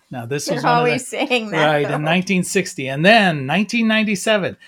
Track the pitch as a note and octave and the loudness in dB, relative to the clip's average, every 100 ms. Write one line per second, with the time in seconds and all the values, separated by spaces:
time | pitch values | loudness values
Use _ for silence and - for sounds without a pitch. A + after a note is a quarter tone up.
0 | - B2 A#2 C#3+ - B3+ C4 A#3+ A#3+ B3 | -14 -12 -6 -6 -4 -2 2 2 2 0
1 | - A3 C#4+ B3 G#3+ F3+ D3+ D3 D3 D#3 | -4 -6 -2 -2 -2 0 2 2 0 -2
2 | D3+ F3+ F#3 F#3+ F3 G3 F3+ - C3 C#3 | 0 0 0 -2 0 -2 -2 -6 -6 0
3 | F3 A3+ F#3+ D#3 C3 E3+ G#3 A#3+ A3 G#3+ | 4 6 4 0 -2 -2 0 0 0 2
4 | A3 G3+ - G#3+ E3 G2+ | 0 -2 0 0 -2 -8